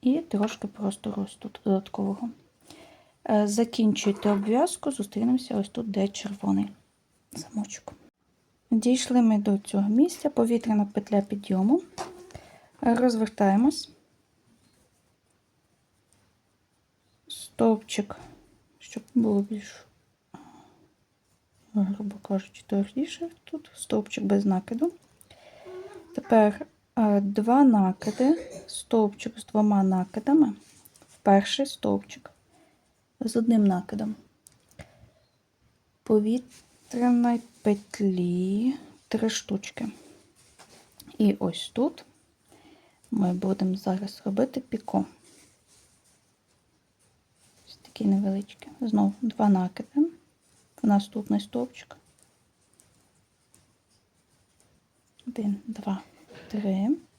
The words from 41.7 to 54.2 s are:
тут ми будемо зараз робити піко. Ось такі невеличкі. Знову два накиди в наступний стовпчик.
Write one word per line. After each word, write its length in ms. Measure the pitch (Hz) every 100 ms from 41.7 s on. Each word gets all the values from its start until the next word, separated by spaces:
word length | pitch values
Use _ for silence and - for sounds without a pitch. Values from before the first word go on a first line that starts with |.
тут 300 | - 277 - - _ _ _ _ _ _ - _ _ _
ми 220 | 220 190
будемо 440 | 180 190 190 190 190
зараз 460 | - 190 202 -
робити 360 | - 196 262 -
піко. 460 | 254 226 - 196 196 - _ - _ _ _ _ _ _ _ _ _ _ _ _ _ _ _ _ _ _ _ _ _ _ _
Ось 100 | -
такі 280 | - -
невеличкі. 640 | 214 196 202 196 202 - - -
Знову 340 | 233 214 202 202
два 260 | 240 - 214
накиди 520 | 190 180 - 226 285 330 - _ _ _ _ _ -
в 40 | 226
наступний 540 | 202 202 - 208 208
стовпчик. 560 | 202 240 254 - - - _ _ _ _ _ _ _ _ _ _ _ _ _ _ _ _ _ _ _ _ _ _